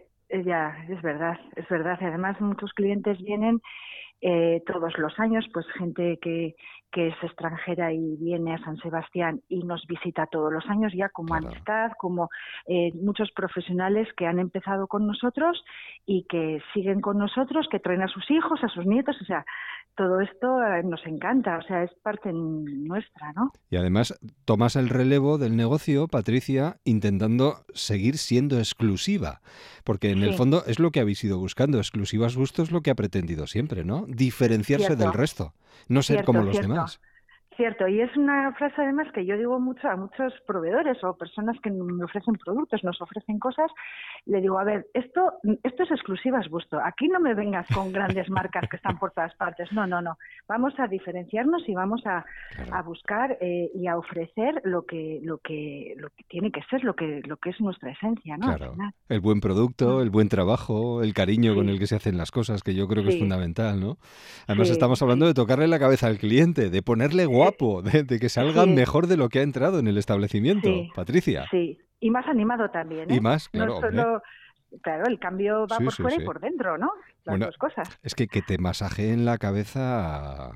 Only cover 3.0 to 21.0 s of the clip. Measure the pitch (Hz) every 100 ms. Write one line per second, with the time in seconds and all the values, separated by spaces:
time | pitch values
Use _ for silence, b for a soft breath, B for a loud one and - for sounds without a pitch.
3 | 190 190 190 208 220 233 B B B B
4 | B _ 180 170 165 165 165 185 165 -
5 | 151 - 220 226 220 170 165 - 175 -
6 | 175 170 170 165 165 160 B B _ -
7 | 165 160 170 - 170 165 - 170 170 160
8 | 160 156 165 170 165 165 - 156 170 165
9 | - 180 170 160 - 185 180 170 - 170
10 | 180 165 156 165 156 160 - 208 220 180
11 | 196 - 165 165 156 - - 214 226 226
12 | 180 175 170 B B B - 180 170 170
13 | 196 202 214 - 190 - 175 180 185 208
14 | 220 - 170 175 180 190 196 196 196 208
15 | 214 208 247 262 320 339 B B B B
16 | - 190 175 170 160 156 - 208 190 196
17 | 202 202 208 247 269 294 302 202 185 180
18 | 190 190 - 302 - 320 226 - 180 226
19 | 277 277 180 170 - B B B B -
20 | 190 185 202 - 247 254 226 180 180 165